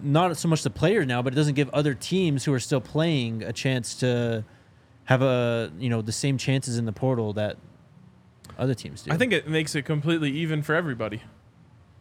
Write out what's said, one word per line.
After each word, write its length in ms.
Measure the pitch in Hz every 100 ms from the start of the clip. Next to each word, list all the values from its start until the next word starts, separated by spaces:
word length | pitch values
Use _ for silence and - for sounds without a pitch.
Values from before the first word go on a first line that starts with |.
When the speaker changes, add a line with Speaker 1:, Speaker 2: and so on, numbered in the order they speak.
Speaker 1:
not 340 | 143 147 180 156
so 100 | 170
much 160 | 156
the 60 | 127
players 360 | - 156 220 139
now, 160 | 123
but 120 | 127
it 20 | 127
doesn't 180 | 151
give 160 | 151 135
other 240 | 143 151
teams 500 | 131 - 185 180 139 151
who 80 |
are 60 | 131
still 220 | - 139
playing 640 | 110 147 165 151 117 113
a 100 | -
chance 400 | 113 139 131 113 -
to 480 | 127 120 120 113 107 - _ - _ - -
have 160 | 127
a, 500 | 135 123 120 117 107 78
you 120 | 123
know, 120 | 117
the 100 | 107
same 260 | 110 143 135
chances 400 | - 135 127 120
in 80 | 117
the 60 |
portal 400 | 101 131 123 107
that 240 | 104 104 - - - - - - - - - - -
other 160 | 127
teams 300 | 127 78 69
do. 80 | -
Speaker 2:
I 60 | 170
think 140 | 254
it 160 | 175 151
makes 280 | 156 151 156
it 80 |
completely 480 | 135 151 151 165 147
even 320 | 139 165 156
for 100 | 147
everybody. 480 | 151 170 120 110 107 - - - - - - - -